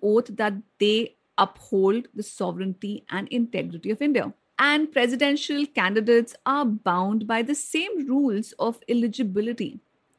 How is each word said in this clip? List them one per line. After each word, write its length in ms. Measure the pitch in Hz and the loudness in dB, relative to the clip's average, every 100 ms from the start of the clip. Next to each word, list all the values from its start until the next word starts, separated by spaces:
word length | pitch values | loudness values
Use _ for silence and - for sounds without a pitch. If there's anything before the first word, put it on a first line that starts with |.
oath 300 | 208 220 226 202 | 2 2 0 -4
that 160 | 208 202 - _ | -4 -4 -10 _
they 360 | 208 214 233 - _ - | 2 2 -2 -8 _ 0
uphold 680 | 196 - - 196 190 226 - - | 0 -2 -2 2 2 2 -4 -10
the 80 | |
sovereignty 800 | 208 - 180 175 190 180 202 208 - | -12 -6 -6 -4 -6 -6 -8 -10 -8
and 180 | 190 196 | -8 -4
integrity 640 | 247 233 185 165 170 190 | -2 -2 -4 -6 -8 -6
of 120 | 214 | -2
India. 300 | 294 247 - - _ - | 0 0 -2 -8 _ 2
And 320 | 277 302 311 | 4 4 2
presidential 760 | 269 240 254 285 294 - 285 285 | 2 2 2 2 2 0 -2 -2
candidates 680 | - 185 214 214 233 233 - - | 0 0 2 4 4 4 -4 -2
are 180 | 285 | 0
bound 640 | 262 214 190 175 190 214 208 | 0 0 0 0 2 0 0
by 160 | 226 | -2
the 140 | 233 294 | 0 -4
same 520 | - 311 381 381 277 | -2 -4 -2 -4 0
rules 440 | 269 277 202 226 - | 2 2 0 -4 -4
of 240 | 226 233 - | -4 -4 -2
eligibility. 920 | 240 233 214 214 190 226 233 196 - - _ _ | 0 0 0 -2 -2 -2 -4 -8 -8 -20 _ _